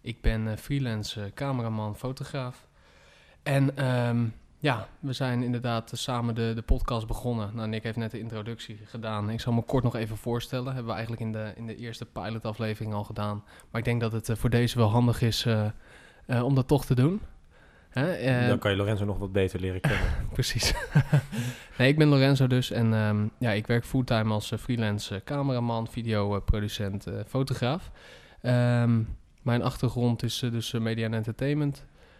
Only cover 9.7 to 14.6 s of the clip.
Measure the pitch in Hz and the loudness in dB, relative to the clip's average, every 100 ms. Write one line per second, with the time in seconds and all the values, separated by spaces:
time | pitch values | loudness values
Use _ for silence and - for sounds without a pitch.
9.7 | 135 120 117 110 110 123 120 - 127 127 | 2 2 0 -4 -4 -4 -4 -4 -6 -4
10.7 | 131 113 101 113 113 113 110 107 98 113 | -6 -4 -6 -6 -6 -4 -4 -8 -10 -12
11.7 | - 120 110 117 - 98 110 110 104 113 | -10 -10 -12 -12 -8 -6 -6 -6 -4 -4
12.7 | 107 107 104 104 110 104 104 - - - | -4 -4 -4 -6 -4 -4 -4 -10 -20 -8
13.7 | 117 117 117 113 110 - 110 123 117 | -2 0 0 0 -2 -2 0 2 4